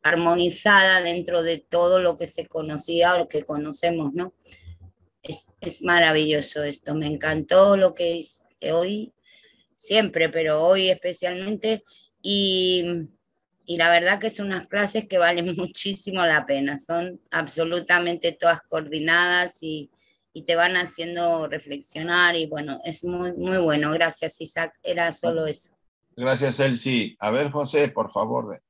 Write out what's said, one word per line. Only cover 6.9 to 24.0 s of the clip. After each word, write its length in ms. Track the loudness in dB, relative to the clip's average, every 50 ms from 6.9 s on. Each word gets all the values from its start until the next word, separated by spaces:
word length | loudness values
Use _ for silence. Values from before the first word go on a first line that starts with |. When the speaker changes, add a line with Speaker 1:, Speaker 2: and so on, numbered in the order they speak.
| -4
Speaker 1:
me 140 | -4 -4
encantó 680 | -4 -6 -4 -4 -2 -2 -4 0 4 6 8 8 8 8
lo 160 | 6 4 2 2
que 260 | 0 -2 -2 -2 -4
es, 260 | -6 -10 -16 -18 _ _ _ _ -4 0
hoy, 420 | 0 0 0 0 -4 -6 -8 -12 _ _ _ _ _ _ _ _ _ _ _ _ _
siempre, 520 | _ -6 2 2 2 2 2 0 0 0 0
pero 320 | 0 -2 0 0 2 4 4
hoy 260 | 4 4 4 4 2
especialmente, 920 | 0 0 -2 -8 -6 -4 -4 -4 -4 -4 -4 -6 -6 -4 -2 -2 -2 -2 _ _ _ _ _ _ _ _
y, 600 | -4 -2 0 2 2 2 2 2 2 2 0 0 -2 -2 -4 -6 -8 -10 _ _ _ _ _ _ _ _ _ _ _
y 120 | -8 -2
la 120 | 2 4 4
verdad 300 | 4 4 4 2 0 0
que 100 | -2 -6
son 180 | -6 -6 -6
unas 200 | -6 -6 -6 -6
clases 400 | _ -2 -2 -2 0 -2 -6 -6
que 100 | 0 2
valen 280 | 2 4 4 2 0 -2
<laughs> 100 | -2 -4
muchísimo 680 | -4 -6 -4 -4 -4 -4 -4 -6 -8 -10 -8 -2 0 2
la 200 | 2 2 2 2
pena, 320 | 0 -2 -2 -2 -4 -6 -8
son 420 | -8 -4 -4 -4 -4 -6 -10 -16 _ _
absolutamente 1000 | -4 -4 -4 -4 -4 -4 -2 -2 -2 -4 2 2 2 2 2 0 -4 -2 -2 -4 -2
todas 280 | _ 2 2 2 2 _
coordinadas 960 | _ -6 -6 -6 -6 -8 -4 0 2 2 2 4 4 2 0 0 -2 -6 -12
y, 280 | -10 -8 -8 -10 -12 _ _ _ _ _ _ _ _ _
y 120 | _ -10 -2
te 120 | 0 2
van 200 | 4 4 2 2
haciendo 720 | 0 -2 -4 -8 -10 -10 -8 -4 -2 0 0 0 0 -2
reflexionar 880 | -6 -8 -10 -8 -10 -12 -12 -12 -14 -10 -8 -4 0 4 4 4 4 4
y 100 | 0 -2
bueno, 320 | -4 -6 -8 -8 -8 -10 -10 -10
es 200 | -10 -8 -6 -6
muy, 280 | -6 -6 -4 -6 -6 -6
muy 240 | -6 -4 -2 0
bueno. 340 | 2 2 2 2 2 0 0 0
Gracias, 460 | 0